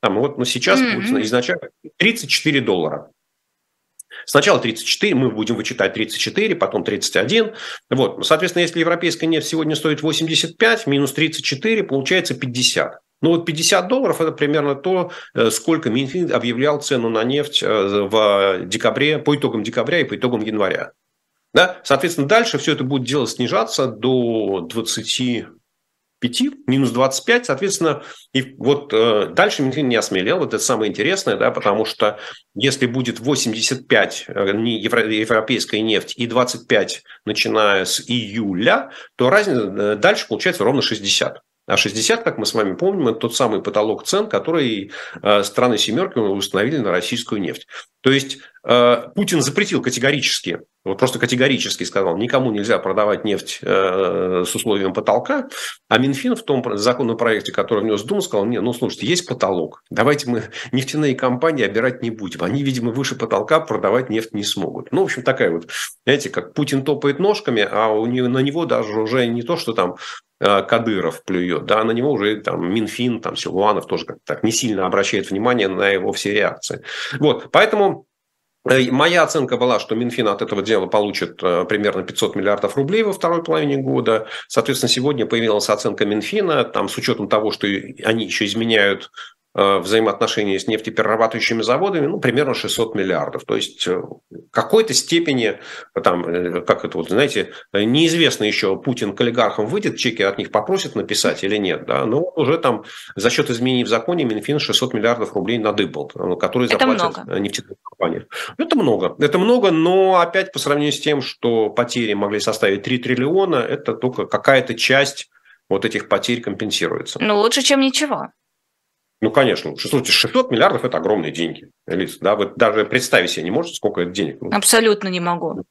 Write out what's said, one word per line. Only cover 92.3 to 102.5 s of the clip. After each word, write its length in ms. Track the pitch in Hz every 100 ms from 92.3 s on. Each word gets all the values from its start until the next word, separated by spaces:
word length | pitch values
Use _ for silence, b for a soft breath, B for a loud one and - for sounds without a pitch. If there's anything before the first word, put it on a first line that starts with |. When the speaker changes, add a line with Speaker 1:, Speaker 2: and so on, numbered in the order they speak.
| 120 143
Speaker 1:
шестьсот 420 | 117 104 - 113 107
миллиардов. 480 | 95 85 73 -
То 100 | -
есть, 320 | - - - -
э, 120 | 90
в 500 | - - _ 85 -
какой-то 440 | - - 220 220
степени, 640 | 247 - 170 170 135 110 98 B B B
э, 60 | -
там, 260 | 98 87 87
э, 360 | 87 87 87
как 220 | - 98
это 140 | 80 80
вот, 120 | 82
знаете, 420 | 98 143 113 87 B B
э, 120 | 101
неизвестно 580 | 107 135 165 170 151 -
еще, 320 | 107 104 101
Путин 400 | 95 - 120 101
к 60 | 98
олигархам 460 | 120 120 110 - 107
выйдет, 300 | 190 170 -
чеки 280 | 127 113
от 140 | 98 98
них 120 | 95
попросит 460 | 107 - 190 - 110
написать 480 | 85 104 - 76
или 120 | 98 107
нет, 300 | 95 78 -
да, 180 | 67
но 280 | 117 127 -
уже 240 | - 131